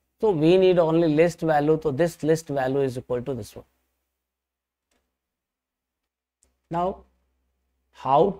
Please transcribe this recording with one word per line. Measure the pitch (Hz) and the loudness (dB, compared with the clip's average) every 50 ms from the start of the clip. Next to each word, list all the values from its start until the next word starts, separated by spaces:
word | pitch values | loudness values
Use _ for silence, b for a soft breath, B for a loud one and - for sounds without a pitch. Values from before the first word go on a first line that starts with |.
| _ _ _ _ | _ _ _ _
So | - 220 | -2 -2
we | 196 151 151 160 180 | 0 2 2 4 4
need | 190 185 185 185 175 | 4 4 4 4 2
only | 170 156 160 165 170 165 | 2 2 2 2 2 2
least | 147 147 170 175 165 - | 2 2 2 2 0 -2
value, | 165 160 156 147 147 151 160 156 156 | -2 0 0 0 2 0 0 0 -2
so | 156 | -4
this | 135 127 170 147 - - - | -2 -2 -2 -2 -4 -4 -2
least | 151 160 156 - - | -2 -2 -2 -2 -6
value | 143 139 131 131 135 139 | -6 -4 -4 -2 -2 -2
is | 139 135 120 | -2 -2 -4
equal | 127 120 - 123 123 | -8 -8 -6 -6 -6
to | 120 139 139 | -6 -6 -10
this | 117 104 - - | -10 -12 -14 -18
one. | 110 - _ _ _ _ _ _ _ _ _ _ _ _ _ _ _ _ _ _ _ _ _ _ _ _ _ _ _ _ _ _ _ _ _ _ _ _ _ _ _ _ _ _ _ _ _ _ _ _ _ _ _ _ _ _ _ _ _ _ _ _ - | -20 -20 _ _ _ _ _ _ _ _ _ _ _ _ _ _ _ _ _ _ _ _ _ _ _ _ _ _ _ _ _ _ _ _ _ _ _ _ _ _ _ _ _ _ _ _ _ _ _ _ _ _ _ _ _ _ _ _ _ _ _ _ -10
Now, | 165 170 175 190 202 - - _ _ _ _ _ _ _ _ _ _ _ _ _ _ _ _ _ _ | -8 -6 -6 -6 -6 -10 -16 _ _ _ _ _ _ _ _ _ _ _ _ _ _ _ _ _ _
how | - - 127 135 147 170 202 190 - | -10 -4 0 2 2 2 2 -2 -4